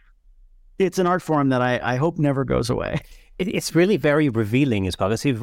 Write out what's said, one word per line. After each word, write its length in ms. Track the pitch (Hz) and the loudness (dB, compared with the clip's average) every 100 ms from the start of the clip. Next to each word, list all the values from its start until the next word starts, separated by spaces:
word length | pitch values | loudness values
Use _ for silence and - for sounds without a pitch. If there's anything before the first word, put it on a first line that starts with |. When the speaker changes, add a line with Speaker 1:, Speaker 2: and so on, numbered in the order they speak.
| _ _ _ - - - - - | _ _ _ -20 -20 -20 -12 -2
Speaker 1:
it's 180 | 190 180 | -2 2
an 80 | 180 | 0
art 160 | 180 | 0
form 280 | - 156 139 | 0 0 2
that 120 | 127 | 2
I, 180 | 123 123 | 2 0
I 120 | - 127 | -2 0
hope 200 | 160 170 | -2 0
never 260 | 147 135 | 0 0
goes 260 | 127 127 120 | 0 -2 0
away. 320 | 117 - - - - - - | -4 -4 -6 -8 -20 -16 -8
Speaker 2:
It, 120 | 185 | -4
it's 260 | - - 160 | -4 -2 2
really 220 | 180 185 | 2 2
very 320 | 147 147 151 | 2 2 2
revealing 580 | 113 107 123 143 107 95 | 0 0 2 2 0 -2
as 100 | - | -2
well. 140 | 95 | -2
It's, 140 | 113 143 | 0 -2
it, 120 | 117 | -2